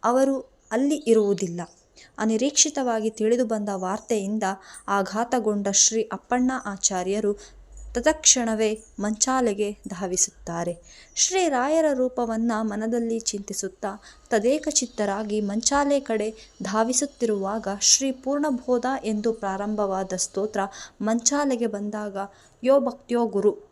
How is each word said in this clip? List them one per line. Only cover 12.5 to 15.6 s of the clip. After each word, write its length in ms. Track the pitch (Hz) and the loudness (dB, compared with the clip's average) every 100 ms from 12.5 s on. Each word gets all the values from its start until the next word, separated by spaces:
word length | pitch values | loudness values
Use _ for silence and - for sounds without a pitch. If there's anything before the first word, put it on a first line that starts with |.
| 214 | 0
ಮನದಲ್ಲಿ 580 | 220 208 220 233 233 226 | -2 -4 -2 -2 0 -2
ಚಿಂತಿಸುತ್ತಾ 720 | 220 208 202 196 190 - 202 202 - - - | -4 -6 -8 -8 -8 -6 -8 -8 -16 -20 0
ತದೇಕಚಿತ್ತರಾಗಿ 1120 | 233 220 294 302 302 240 - 208 196 214 214 | 2 2 0 0 -2 -4 -4 -2 -2 -2 -2
ಮಂಚಾಲೆ 580 | 202 208 | -2 -2